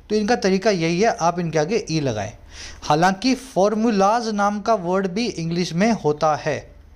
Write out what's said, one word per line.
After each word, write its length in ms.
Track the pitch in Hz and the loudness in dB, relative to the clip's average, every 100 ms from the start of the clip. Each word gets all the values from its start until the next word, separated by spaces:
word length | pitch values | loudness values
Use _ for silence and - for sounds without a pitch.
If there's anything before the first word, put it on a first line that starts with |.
| - | -4
तो 60 | 214 | 0
इनका 200 | 208 240 | 0 0
तरीका 340 | 208 190 220 | 2 2 2
यही 300 | 196 165 175 | 2 2 2
है, 160 | 226 - | 0 2
आप 180 | 165 175 | 0 0
इनके 200 | 170 156 | -2 0
आगे 260 | 156 226 - | 0 -2 -2
ई 100 | 160 | -2
लगाएं। 320 | 139 107 98 - - - - - | -2 -2 -6 -10 -20 -18 -18 -8
हालांकि 520 | - 151 175 190 262 | -2 2 2 2 0
फॉर्मूलाज 920 | 262 - - 196 214 226 202 196 233 226 | -2 -2 0 2 2 0 2 4 2 0
नाम 320 | 208 202 208 | 0 0 0
का 140 | 196 | 0
वर्ड 320 | 220 170 185 196 | 0 0 -2 -2
भी 200 | 180 240 | -2 -4
इंग्लिश 460 | - 165 170 170 | -4 -4 -2 -2
में 180 | 165 220 | 0 0
होता 420 | 220 151 147 160 | 2 0 2 2
है, 380 | 147 160 123 - - - | 0 -2 -4 -6 -20 -20